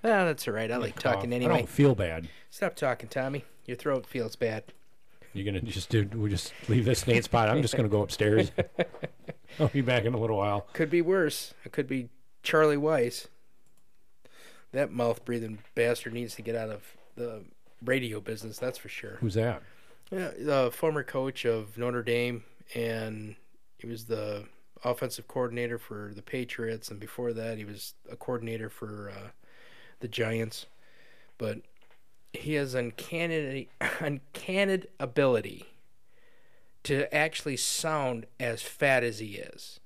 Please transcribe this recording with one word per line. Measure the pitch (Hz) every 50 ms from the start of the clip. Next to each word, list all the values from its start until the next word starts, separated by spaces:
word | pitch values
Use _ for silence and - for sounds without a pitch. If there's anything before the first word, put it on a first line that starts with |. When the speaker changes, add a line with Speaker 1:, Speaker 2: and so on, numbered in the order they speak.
| -
Speaker 1:
Well, | 226 220 196 185
that's | 170 151 - -
all | - 104
right. | 107 113 110
I | -
Speaker 2:
I |
Speaker 1:
like | 127 113 104 -
Speaker 2:
cough. | - - 131 117
Speaker 1:
talking | 98 104 120 120
Speaker 2:
I |
Speaker 1:
anyway. | 123 127 160 170
Speaker 2:
don't | 143 104 -
feel | - - 143 139 123
bad. | 98 98 85 80 82 82 80 - - - -
Speaker 1:
Stop | - - 202 175 -
talking, | - 151 131 120 - - 110
Tommy. | - 135 131 135 139 143 - - - - -
Your | - 123
throat | - - 147 139 127 -
feels | - - 131 117 110 -
bad. | - 123 113 110 - - - - - - - - - - - - - - - -
Speaker 2:
You're | 98 98
gonna | 104 98 87
just | - 113 92 95 90 -
do, | 117 110 101 98 107
we | 117 104 104
just | 98 87 - - - - - -
leave | - 123 113
this | 123 123 - -
Nate | 127 117 120 113
spot. | - - 117 113 107
I'm | 117 143 135
just | 110 -
gonna | 139 117 104
go | 107 104 104
upstairs. | - - - 104 104 107 110 - - - - - - - - 170 - - - -
Speaker 1:
<laughs> | - - - - - - - - - - -
Speaker 2:
I'll | 156 -
be | - 139
back | 127 120 127 120 104
in | 117 127
a | 110
little | 113 113 110
while. | 98 101 104 101 101 - - -
Speaker 1:
Could | - 165 147
be | 165 175
worse. | 170 170 190 190 170 147 - - - - - - -
It | -
could | - - 135
be | 127 135 131 123 120 - - - - - - -
Charlie | - - 156 156 151 147
Weiss. | 143 147 156 160 139 120 120 - - - - - - - - - - - - - - - - - - - - - - - - - - - - - - - - -
That | 131 143 -
mouth-breathing | - 123 120 117 113 - - - 120 117 113 110 107 101 - - -
bastard | - 117 120 120 - - 120 113
needs | 120 120 110 -
to | - 107
get | 113 113
out | 113 110 110
of | 107 101 101 - - - - - -
the | - 120 117 110 107 92 - - - - - - - 117
radio | 120 127 135 123 117 107 104
business, | 98 - 113 107 110 113 110 -
that's | 127 127 123
for | - - 107
sure. | - - - 107 - -
Speaker 2:
Who's | 120 110 95
that? | 113 113 120 104 - - - - - - - - - - -
Speaker 1:
Yeah, | 190 185 185 156 - -
the | 120 151 143 135 127 120
former | - - - 160 156 147
coach | 131 - - 135 131 135 131 - -
of | 120 113 110 107 104 107 113
Notre | 120 123 123 123 113
Dame, | 117 117 120 120 123 120 117 - - - - - - -
and | 120 117 113 113 113 110 110 110 107 107 104 101 - - - - - - - - -
he | -
was | 113 117 110 113
the | 113 113 110 107 107 104 104 104 - - - - - - - -
offensive | 123 123 - 139 123 - - -
coordinator | - - 131 127 120 117 120 120 117 120 113
for | - - 110 104 104 101 101
the | 104
Patriots, | - - - 127 123 - - - 113 113 113 110 - -
and | 107 98
before | 107 104 - - 123 120 117
that, | 113 113 113 113
he | 107 104
was | 104 104 101 - - - - - -
a | 120
coordinator | - - - 127 117 113 113 113 110 110 104
for, | - - 117 107 107 104 104 101
uh, | 98 98 101 104 - - - - - - - - - - - - - -
the | - 117
Giants. | 113 - 117 110 113 113 113 113 - - - - - - - - - - - - - - - - -
But | - 120 107 107 113 - - - - - - - - - - - - - - -
he | - - 147 156
has | 147 143 131 127
uncanny, | 127 120 117 110 - - - 170 165 170 170 165 156 147 135 135 135 - - - - -
<laughs> | - - -
uncanny | 160 147 143 135 - - - - - - 185 196 202 196 190 185 185 - - -
ability | 143 131 117 151 139 135 123 110 101 98 - - - - - - - - - - - - - - - - - - - - - - - - - - -
to | - 143 135 143 - -
actually | 151 151 160 - - - 151 135
sound | - - - - - - 160 156 151 139 127 123 113 110 - -
as | - 127 120 113 113
fat | - - - - 147 139 131 127 120
as | 120 110 107
he | 110 104 101
is. | 98 - - - - - - - - -